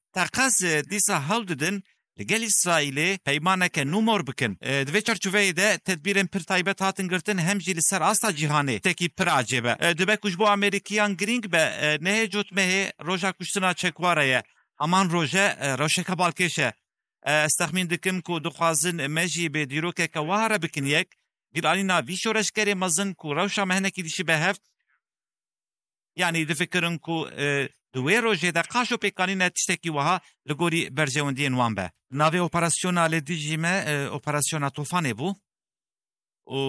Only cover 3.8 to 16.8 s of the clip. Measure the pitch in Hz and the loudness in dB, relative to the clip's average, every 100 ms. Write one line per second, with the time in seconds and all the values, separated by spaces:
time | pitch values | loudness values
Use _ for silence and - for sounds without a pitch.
3.8 | 135 185 220 214 127 - 120 92 - 139 | 0 2 2 2 0 -2 -4 -4 -2 -2
4.8 | 135 202 208 220 196 196 196 165 208 190 | 0 -2 0 -2 0 2 2 2 2 0
5.8 | - 175 160 196 190 196 165 185 180 196 | -2 -4 0 0 0 -2 -2 0 0 0
6.8 | 190 190 185 180 - 196 165 202 165 170 | -2 -2 -2 -2 -2 0 0 0 -2 0
7.8 | 160 196 165 214 220 151 151 151 143 107 | 0 2 2 2 0 0 2 2 2 0
8.8 | 190 165 175 - 180 147 117 131 120 113 | 0 0 -2 0 2 2 2 0 0 2
9.8 | 170 165 185 214 208 170 214 202 202 196 | 2 2 2 0 0 2 4 4 2 0
10.8 | - 208 208 180 202 240 202 165 147 82 | -2 0 0 0 -2 -2 0 2 2 2
11.8 | 151 151 170 214 220 202 202 185 185 190 | 0 0 0 0 0 -2 -4 0 2 2
12.8 | 196 - 151 185 196 - 170 202 185 180 | -2 -4 -4 -2 -2 -4 -4 0 0 0
13.8 | 180 - 175 160 135 127 - _ _ - | -2 0 2 4 4 2 0 _ _ -6
14.8 | 151 185 185 170 151 180 196 - 139 131 | 2 4 4 2 2 2 2 0 -2 0
15.8 | 156 - 175 175 180 - 175 - 127 - | 0 0 -2 0 0 0 -2 0 -2 -2